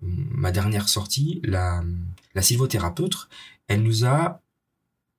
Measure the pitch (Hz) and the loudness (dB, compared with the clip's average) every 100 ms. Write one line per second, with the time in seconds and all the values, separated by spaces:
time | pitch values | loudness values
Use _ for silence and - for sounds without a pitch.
0 | 92 90 - - 92 92 101 104 104 104 | -6 -4 -4 -2 0 2 0 0 0 -2
1 | 101 135 156 175 107 92 90 87 85 87 | -2 0 0 0 -2 0 0 0 -2 -4
2 | 87 90 _ 95 92 120 135 107 87 87 | -6 -10 _ 0 2 2 2 0 -2 -2
3 | 185 - - - - - - 104 110 110 | -4 -4 -10 -20 -20 -20 -2 2 2 2
4 | 123 147 170 - _ _ _ _ _ _ | 4 4 2 -2 _ _ _ _ _ _
5 | _ | _